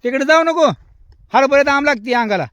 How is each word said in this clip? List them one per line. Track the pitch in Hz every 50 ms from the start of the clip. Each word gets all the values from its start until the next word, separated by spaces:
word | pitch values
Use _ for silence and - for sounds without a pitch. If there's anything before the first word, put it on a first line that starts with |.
| _
तिकडे | 240 254 269 269
जाऊ | 277 311 320
नको, | 330 330 320 339 320 269 - - - _ _ _ _ _ - _ - _
हरभऱ्यात | - 240 269 262 269 277 277 285
आंब | 277 285 285
लागते | 294 285 220 202 254 240
अंगाला. | 240 233 214 208 180 147 117